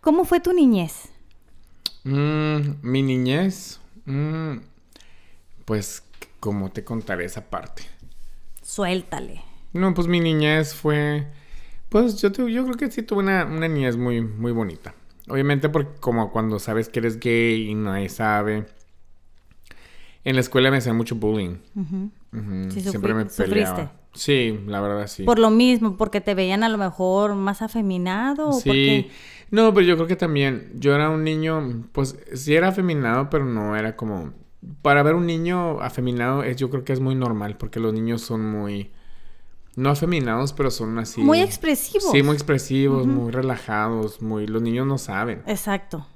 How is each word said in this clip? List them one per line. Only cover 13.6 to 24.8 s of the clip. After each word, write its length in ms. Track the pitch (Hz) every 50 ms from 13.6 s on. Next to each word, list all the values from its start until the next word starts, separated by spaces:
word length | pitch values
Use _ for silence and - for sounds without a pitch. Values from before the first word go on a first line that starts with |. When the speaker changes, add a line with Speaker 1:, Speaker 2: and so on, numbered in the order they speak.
| 160
Speaker 2:
niñez 300 | 165 156 143 135 127 117
muy, 240 | 117 123 123 120 117
muy 300 | 117 110 104 107 113 120
bonita. 420 | 120 113 110 95 80 - - - - - - - - - -
Obviamente, 420 | - - 135 135 143 143 143 143 147
porque 300 | 151 151 139 143 - -
como 320 | - 127 117 117 110 98
cuando 280 | - 113 110 110 107 101
sabes 300 | - - 107 110 110 -
que 100 | - 120
eres 200 | 113 117 110 113
gay 500 | - 123 117 117 117 117 113 113 110 104
y 60 | 107
nadie 340 | 107 107 101 95 98 98 92
sabe. 560 | - - 113 107 107 104 104 107 107 107 107 - - - - - - - - - - - - - - - _ - - - - - - - - - - - - - - _ -
En 120 | 135 131
la 60 | 131
escuela 300 | 123 - - 131 127 135
me 60 | 135
hacían 200 | 135 117 127 113
mucho 180 | 113 117 - 120
bullying. 420 | 113 107 107 110 107 98 87 87 90 - - -
Speaker 1:
Ujú. 340 | 208 190 151 180 190 190 208 - - - - -
Speaker 2:
Ujú, 380 | - 101 101 - 92 95 190
Speaker 1:
Sí, 100 | 190 -
Speaker 2:
siempre 320 | 185 196 190 - 98 208 220
Speaker 1:
sufrí-, 20 |
Speaker 2:
me 100 | 220 214
peleaba. 500 | 196 - - 202 185 202 208 208 185 185
Speaker 1:
¿sufriste? 220 | 180 156 139 - - - - -
Speaker 2:
Sí, 460 | - - - 143 135 120 113 107 107 101
la 140 | 104 104 101